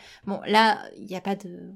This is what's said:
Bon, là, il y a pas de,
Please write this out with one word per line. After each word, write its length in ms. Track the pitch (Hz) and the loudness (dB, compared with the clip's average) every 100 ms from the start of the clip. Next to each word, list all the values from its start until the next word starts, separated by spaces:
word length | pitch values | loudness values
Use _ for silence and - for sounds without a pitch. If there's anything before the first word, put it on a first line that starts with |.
| - - - | -16 -14 -8
Bon, 140 | 202 - | -6 2
là, 360 | 214 220 208 - - | 6 6 4 -4 -14
il 100 | - | -10
y 80 | |
a 60 | 185 | -8
pas 160 | 196 196 | -4 -4
de, 360 | 185 180 175 | -6 -14 -16